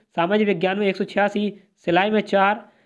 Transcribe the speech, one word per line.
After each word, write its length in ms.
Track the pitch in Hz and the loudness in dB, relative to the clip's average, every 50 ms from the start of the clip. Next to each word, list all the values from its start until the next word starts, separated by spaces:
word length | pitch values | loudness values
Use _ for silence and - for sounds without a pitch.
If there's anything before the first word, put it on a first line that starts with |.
| _ _ | _ _
सामाजिक 360 | _ 170 170 175 208 214 214 | _ -2 0 0 2 2 2
विज्ञान 320 | 202 196 165 175 185 190 202 | 0 0 0 -2 -2 -2 0
में 80 | 208 | -2
एक 80 | 190 185 | -2 -2
सौ 80 | - 202 | -2 -6
छियासी, 480 | - - 196 202 202 202 208 208 202 202 - _ _ _ | -4 0 0 0 0 0 -2 -4 -4 -6 -10 _ _ _
सिलाई 320 | _ _ 180 170 180 196 214 | _ _ 0 2 2 2 2
में 100 | 214 214 202 | 0 0 0
चार, 400 | 208 208 196 190 202 214 214 - - _ _ _ | 0 2 2 2 2 0 -2 -6 -18 _ _ _